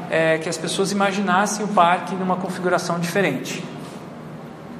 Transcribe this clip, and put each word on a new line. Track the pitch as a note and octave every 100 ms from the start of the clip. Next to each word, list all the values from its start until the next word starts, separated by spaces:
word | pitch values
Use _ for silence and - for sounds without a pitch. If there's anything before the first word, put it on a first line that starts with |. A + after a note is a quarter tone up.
| -
é, | D#3+ D#3+ D#3+
que | E3+
as | E3
pessoas | F3 - F#3+
imaginassem | G3+ G3 F#3+ F#3+ F3+ G#3 -
o | G#3
parque | G#3 E3+ F#3 -
numa | F#3+ F#3 F3+
configuração | F#3 - F3+ F3 - F3
diferente. | E3+ G3+ F3+ B2+ - - - - - - - - - - - - - -